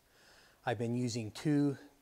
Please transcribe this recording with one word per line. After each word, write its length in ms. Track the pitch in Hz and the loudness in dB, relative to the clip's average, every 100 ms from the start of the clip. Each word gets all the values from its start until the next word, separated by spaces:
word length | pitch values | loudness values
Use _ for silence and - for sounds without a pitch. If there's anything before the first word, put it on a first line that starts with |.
| _ _ - - - _ 123 | _ _ -20 -20 -20 _ -4
I've 120 | 110 | -2
been 180 | 117 120 | 0 0
using 340 | 123 117 107 | -2 -2 -6
two 480 | - 156 143 143 135 - _ | -4 2 4 2 0 -12 _